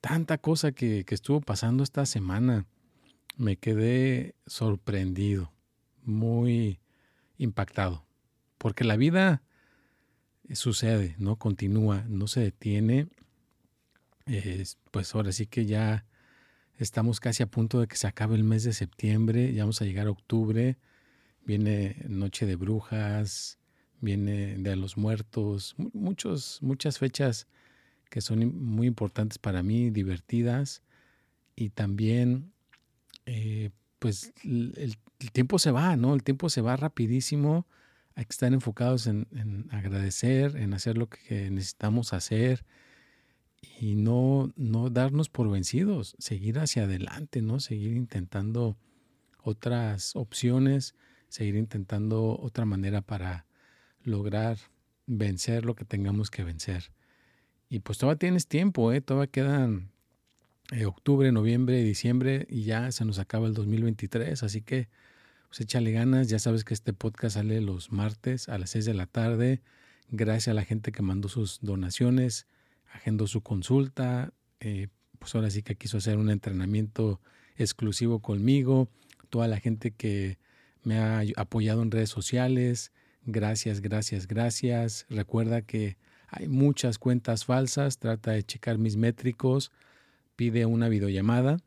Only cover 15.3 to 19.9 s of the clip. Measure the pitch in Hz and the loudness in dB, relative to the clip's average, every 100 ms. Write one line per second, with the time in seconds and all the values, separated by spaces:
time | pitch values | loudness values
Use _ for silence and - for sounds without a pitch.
15.3 | 92 107 - 107 107 110 110 - _ _ | -2 -4 -2 0 2 2 0 -4 _ _
16.3 | _ _ _ _ _ 117 - 113 113 123 | _ _ _ _ _ -4 0 0 0 -2
17.3 | 117 113 - 113 123 117 - 101 - 107 | 0 0 0 0 2 0 -2 -4 -2 0
18.3 | 113 110 110 117 107 92 _ 107 107 110 | 4 4 4 0 -2 -6 _ 0 2 4
19.3 | 113 127 117 104 110 104 | 2 2 0 0 0 -2